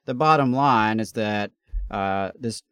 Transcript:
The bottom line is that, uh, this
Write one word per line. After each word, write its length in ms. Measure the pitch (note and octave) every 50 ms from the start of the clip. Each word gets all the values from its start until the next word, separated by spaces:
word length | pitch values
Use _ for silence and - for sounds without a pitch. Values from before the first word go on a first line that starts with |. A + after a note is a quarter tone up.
| _
The 80 | - B2+
bottom 380 | B2 D#3 D#3 D#3 D3+ C#3 B2+
line 480 | B2 C3 C#3 C#3+ B2+ A2 G#2+ G#2+ A2 A2
is 140 | A2 - -
that, 380 | A#2 G#2+ G#2+ G#2 G#2 G#2 G#2 - _ _ _ - - - -
uh, 420 | - G#2 G2 G2 F#2+ G2 G2 F#2 - -
this 260 | B2+ A2+ A2 - - _